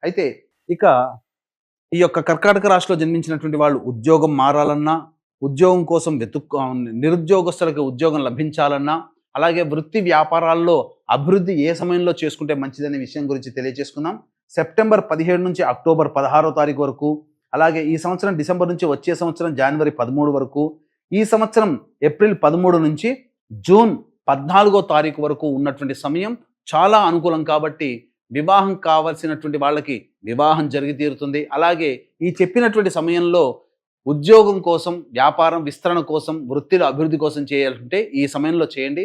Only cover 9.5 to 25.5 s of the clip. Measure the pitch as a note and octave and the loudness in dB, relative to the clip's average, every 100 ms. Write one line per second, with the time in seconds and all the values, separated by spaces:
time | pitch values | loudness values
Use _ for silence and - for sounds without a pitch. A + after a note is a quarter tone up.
9.5 | E3+ E3 D3+ D#3+ A3 F3+ D#3+ D#3 E3 E3 | 0 -2 -4 -4 -4 2 2 2 0 0
10.5 | E3 E3+ E3 A#2+ _ - B2 C#3+ G3 F3 | 0 2 0 0 _ -4 -2 2 2 2
11.5 | F3 D3 E3+ F3 F3 F3 E3+ D#3 - D3+ | -2 -2 -2 -2 0 0 -2 -4 -6 -6
12.5 | C#3+ C3+ C3+ D3 C#3+ C3 D3+ C#3+ C3+ B2+ | -4 -6 -8 -8 -6 -8 -8 -6 -6 -8
13.5 | A#2+ C3 B2+ C#3 - D#3 G#3+ _ _ _ | -8 -8 -8 -12 -8 -8 -8 _ _ _
14.5 | - D#3+ - A3 G#3+ G#3 D#3 D#3+ F3+ F3+ | -6 -4 0 2 2 2 -4 0 0 0
15.5 | E3 D3+ B2 - D#3+ C#3+ C#3+ C3+ C#3+ D#3 | -2 -2 -2 0 2 2 0 2 2 2
16.5 | D3 D3 C#3 C#3+ B2 D3 D3+ - _ _ | 2 0 0 -4 -2 -4 -4 -8 _ _
17.5 | C3 D#3+ D#3+ D3+ D#3+ F3 F3+ G3 F3 D3 | 2 2 2 -2 -2 -2 -4 -2 -4 -4
18.5 | F3+ F3 E3+ E3+ C#3 - E3 E3+ D#3+ E3+ | -2 -2 -2 -2 -2 -4 -4 -4 -4 -6
19.5 | C3+ C3+ D3+ D3+ D3 A#2+ C3+ D3 C#3 C3 | 0 0 2 -2 -2 -4 0 0 0 -4
20.5 | C#3+ D3+ D#3 _ _ _ F#3+ G#3+ A3 A3 | -4 -4 -6 _ _ _ -2 2 2 2
21.5 | A3+ A3 C3 - _ D3 D3 G#3 G3+ D3 | 2 0 -2 -10 _ -2 2 2 4 2
22.5 | E3 F3+ F3 D#3 D3+ A3+ C4 _ _ _ | 2 2 4 2 -2 -4 -4 _ _ _
23.5 | A2 G2 G3 A3+ D#3+ - _ - C#3 C#3+ | -14 4 6 6 0 -10 _ -2 -2 2
24.5 | F#3 G#3 G3+ - D3+ D3+ D3 D3 D3 D#3 | 4 6 4 4 0 0 -2 -4 -4 -4